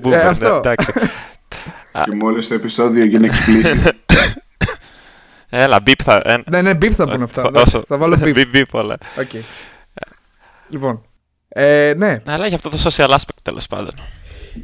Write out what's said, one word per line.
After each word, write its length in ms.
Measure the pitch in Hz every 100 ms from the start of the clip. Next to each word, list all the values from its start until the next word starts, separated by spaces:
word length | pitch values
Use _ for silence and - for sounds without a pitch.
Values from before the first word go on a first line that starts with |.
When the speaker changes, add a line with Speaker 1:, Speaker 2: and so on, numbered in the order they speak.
Speaker 1:
boomer, 80 | 123
Speaker 2:
Ε, 40 | 170
Speaker 1:
ναι, 60 |
Speaker 2:
αυτό. 320 | 165 175 220 170
Speaker 1:
εντάξει. 360 | 127 117 107 -
Speaker 2:
<laughs> 1080 | 220 - - - - - - - - - 78
Speaker 3:
Και 60 | 104
μόλις 320 | 110 117 110
το 60 |
επεισόδιο 480 | 117 113 120 120 117
έγινε 260 | 110 110 113
explicit. 580 | - - 110 165 143 170 - -
Speaker 1:
<laughs> 1400 | - - 113 - - - - - - - - _ _ _
Έλα, 300 | 123 135 110
μπιπ 200 | 101 135
θα, 180 | - 104 -
ε, 120 | 120 143
Speaker 2:
Ναι, 120 | 175
ναι, 140 | 185 175
μπιπ 180 | 202 208
θα 80 |
πούνε 140 | 151 127
Speaker 1:
ε, 60 |
Speaker 2:
αυτά, 180 | 120 -
Speaker 1:
όσο 60 | 131
Speaker 2:
εντάξει, 320 | 135 120 117 -
θα 100 | 143
βάλω 180 | 160 170
μπιπ. 160 | 156 131
Speaker 1:
<laughs> 0 |
Μπιπ, 140 | 131
μπιπ 240 | 131 131 123
όλα. 220 | 107 117 - -
Speaker 2:
Οκ. 100 | 131 113 110 - - - _ - - - _ _ _ _ _
Λοιπόν, 320 | 151 135 110 _ _ _ _ _ -
Ε, 380 | 143 147 147 151
ναι. 240 | 208 123 139
Speaker 1:
Αλλά 220 | 151 202
για 80 | 170
αυτό 140 | 156
το 80 | 151
social 260 | 170 - 139
aspect, 280 | 135 - -
τέλος 260 | - - -
πάντων. 260 | 98 98 - - - - - - -